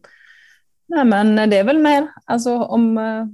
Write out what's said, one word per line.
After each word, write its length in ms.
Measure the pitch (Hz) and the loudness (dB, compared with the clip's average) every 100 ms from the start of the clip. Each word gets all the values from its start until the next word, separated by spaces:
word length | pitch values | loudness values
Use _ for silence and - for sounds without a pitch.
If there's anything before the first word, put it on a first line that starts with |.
| - _ _ - _ _ _ _ _ | -12 _ _ -20 _ _ _ _ _
nej, 160 | 330 | 0
men 460 | 254 202 214 214 214 | 2 2 2 2 2
det 60 | 202 | 2
är 60 | |
väl 140 | 196 311 | 2 2
mer, 300 | 302 285 302 - | 2 2 -2 -10
alltså, 320 | - 240 240 240 | -6 -4 -2 -4
om, 400 | - 226 226 220 | -2 0 0 0
eh, 280 | 220 220 220 | -4 -6 -8